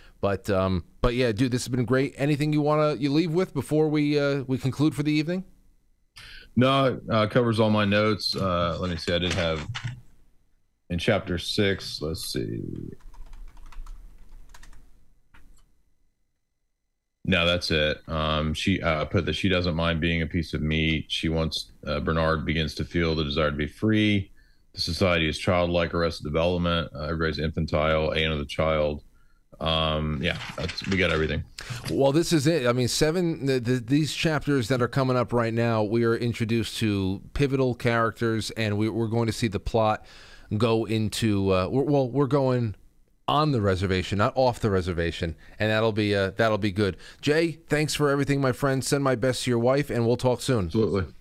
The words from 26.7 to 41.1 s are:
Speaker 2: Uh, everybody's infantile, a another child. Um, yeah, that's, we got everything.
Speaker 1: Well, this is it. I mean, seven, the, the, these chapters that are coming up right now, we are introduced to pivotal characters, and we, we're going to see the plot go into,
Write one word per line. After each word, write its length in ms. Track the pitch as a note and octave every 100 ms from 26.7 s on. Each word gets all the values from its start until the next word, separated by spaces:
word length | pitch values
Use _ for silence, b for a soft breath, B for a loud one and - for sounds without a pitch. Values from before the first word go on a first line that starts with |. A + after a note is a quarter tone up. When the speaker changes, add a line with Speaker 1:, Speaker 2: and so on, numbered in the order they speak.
| E2+ D#2
Speaker 2:
Uh, 100 | -
everybody's 360 | D2+ E2 D#2+ D2+
infantile, 720 | D#2+ E2 D#2+ E2 D2+ D#2+ D#2
a 100 | D2
another 220 | D#2+ D#2
child. 600 | C#2+ - D#2+ D#2 D2+ D2 - - - _ _ -
Um, 580 | D#2+ D#2+ D#2+ D#2 D#2 D2+
yeah, 160 | D#2+ - - -
that's, 320 | F#2 - -
we 80 | F#2+
got 160 | F2+
everything. 320 | D#2+ D#2 D#2 E2 B B A#2+ -
Speaker 1:
Well, 220 | D#2+ C#3
this 180 | C#3 E3+
is 160 | E3 C3+
it. 180 | E3 B2
I 60 |
mean, 160 | B2 B2
seven, 580 | - D#3 E3 F3 D#3 C3+
the, 140 | C3
the, 140 | A#2
these 400 | B2+ A2 C#3+ D#3
chapters 560 | - E3+ D3 - C#3+ A#2
that 120 | C3
are 60 | A#2+
coming 300 | - C3 B2+
up 160 | A#2
right 200 | A#2+ A2+
now, 300 | A2+ A#2 A2+
we 220 | G#2+ A#2 A#2
are 100 | A#2
introduced 640 | A#2+ A2 A2+ A#2 G#2+ -
to 440 | A2 G2+ F#2+ G2 -
pivotal 420 | - C#3+ C3+ C3 A#2+
characters, 760 | B2 A#2 A2+ - A#2 A2 G2
and 260 | - A2 G#2
we, 100 | A2
we're 220 | G2+ A2+
going 160 | A#2 A#2
to 60 |
see 160 | G#2+ A#2
the 100 | G2
plot 460 | - A2+ A2 G#2+ B B B B B G#2+
go 280 | A#2 A2+ A2
into, 680 | A2 G#2+